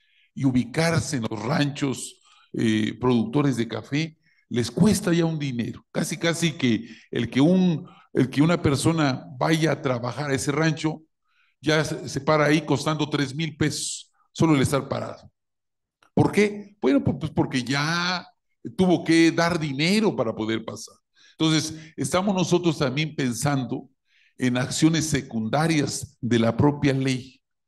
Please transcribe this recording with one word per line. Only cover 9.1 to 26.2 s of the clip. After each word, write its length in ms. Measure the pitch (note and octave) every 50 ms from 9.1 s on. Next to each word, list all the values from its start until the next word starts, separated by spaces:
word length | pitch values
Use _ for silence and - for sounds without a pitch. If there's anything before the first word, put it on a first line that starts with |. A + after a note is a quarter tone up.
| B2+ B2 - - - B2+
vaya 340 | D3 D#3 E3 D#3+ D#3+ D3+ C#3+
a 100 | C#3+ C#3+
trabajar 480 | C3 B2+ A#2 A#2 B2 A#2 C3+ D3+ C#3+
a 40 | C3+
ese 180 | C3 - C#3+ C#3
rancho, 500 | D3 D#3+ D#3+ D3 - - D#3 D#3 - - _ _ _ _ _ _ _ _ _ _ _
ya 220 | - D3+ D3+ D#3+ D3
se, 260 | - D#3+ - - A#2+
se 120 | - -
para 240 | C3+ D3+ D#3 D3+ D3
ahí 160 | C#3+ D3+ E3
costando 480 | D3+ - D3 - - D#3 D#3 C#3+ D3+ D3
tres 260 | - C#3+ C#3+ B2+ C3
mil 220 | D3+ E3 D#3 -
pesos, 560 | - D#3 C#3+ - - - - - - - _ _ _ _ _
solo 240 | _ - D#3+ E3 D3+
el 80 | C3+ B2+
estar 240 | - C#3+ C3+ B2+ -
parado. 440 | - - - - - - - - _ _ _ _ _ _ _ _ _ _ _ _ _ _ _ _ _
¿Por 160 | D3 D3+ D3
qué? 460 | - G3 G#3 G#3 G#3 - - - _ _
Bueno, 220 | - C4 C#4 C4+ -
pues, 140 | - E3 -
pues 140 | D#3+ D#3 -
porque 320 | F3 D3 - - C3 A#2+
ya 640 | A#2 C3+ C#3+ D3 D#3 E3+ F3 F3 F3+ F#3 F3 - - _ _ _ _ _ _ _ - -
tuvo 260 | - F#3 F#3 E3+ D3 -
que 300 | D#3 E3 E3 E3 E3 -
dar 260 | E3 E3+ E3+ F3+ E3
dinero 560 | D#3 D3+ C3 C3+ D#3 F3 G3+ A3 A3 F#3 B2+
para 200 | A#2+ B2 A2+ G#2
poder 300 | G2 A2 G#2+ A2 A2 -
pasar. 300 | - G#2+ G#2+ - - - _ _ _ _ _ _ _ _
Entonces, 600 | - D#3+ D#3+ D#3 D#3 C#3 - - - - - -
estamos 380 | - C#3 - - F3+ F#3+ G#3 G3
nosotros 440 | F#3 E3+ - F3 F3 F3 E3+ D3+ -
también 360 | D3+ B2+ B2 D3 D#3+ D3+ -
pensando 760 | - C#3 B2 A#2 - - D3 C#3+ C3 B2+ A2 - - - - _ _ _ _ _ _ _ _ _ -
en 180 | B2+ B2+ B2
acciones 500 | B2 B2+ - - - D#3 D#3+ D#3+ D3+ D3+
secundarias 1080 | - C#3+ C3 - - A#2 A2+ A2 A2 A#2 C#3+ D#3+ E3 E3 D3 C3+ A2 - - - - - _